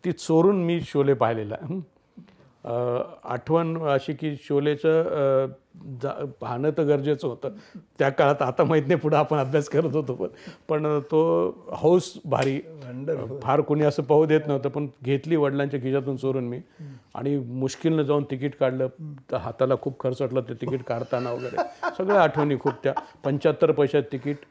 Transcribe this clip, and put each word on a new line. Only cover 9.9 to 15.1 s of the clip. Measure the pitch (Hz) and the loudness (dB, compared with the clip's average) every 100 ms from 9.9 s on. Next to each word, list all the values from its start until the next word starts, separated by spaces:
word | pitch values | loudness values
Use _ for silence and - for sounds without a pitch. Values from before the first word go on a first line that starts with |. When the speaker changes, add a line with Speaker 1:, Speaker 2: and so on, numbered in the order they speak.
Speaker 1:
होतो | 151 131 | -2 -4
पण, | 123 92 - - - - | -6 -8 -8 -20 -20 -4
पण | 156 151 147 | -2 0 -2
तो | 143 156 165 170 180 - - | 0 2 4 2 0 -4 -12
हौस | - 156 180 - - | 0 4 4 2 -12
भारी. | 151 123 135 135 160 160 127 | -2 0 0 -2 -8 -16 -14
Speaker 2:
Wonderful. | 123 143 147 117 135 | -8 -6 -4 -6 -6
Speaker 1:
फार | 131 143 | 0 2
कोणी | 147 151 | 2 2
असं | 151 147 | 2 0
पाहू | 131 151 156 | 2 4 6
देत | 156 151 | 2 2
नव्हतं, | 139 135 | -2 -2
पण | 143 143 - | -4 -8 -8
घेतली | 123 | -4